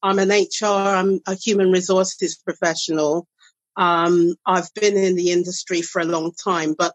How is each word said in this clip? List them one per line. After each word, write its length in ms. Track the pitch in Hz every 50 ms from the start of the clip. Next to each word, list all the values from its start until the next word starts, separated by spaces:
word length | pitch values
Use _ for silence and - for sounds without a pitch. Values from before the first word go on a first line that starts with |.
I'm 160 | 208 190 196 196
an 120 | 190 190
H 320 | 208 208 185 - - -
R, 320 | 214 202 202 196 196 196 196
I'm 240 | 185 190 196 190 - -
a 80 | 185 190
human 360 | 190 - 226 202 196 190 185
resources 640 | 185 180 180 190 190 185 185 185 - - 190 165 -
professional. 880 | - - 180 160 - 180 165 160 - - - 156 156 151 147 156 170 175 _ _ _ _ _ _ _ _ _ - 196
Um, 580 | 185 175 170 170 170 175 175 175 170 175 175 - -
I've 280 | 202 185 180 175 - -
been 220 | 208 208 208 202
in 200 | 196 190 185 185
the 160 | 175 180 175
industry 500 | 175 175 175 180 185 - - - 180 170
for 180 | 165 - - 180
a 40 | 165
long 260 | 165 170 165 160 170
time, 420 | 165 - - 202 180 165 156 156 156
but 180 | - 175 165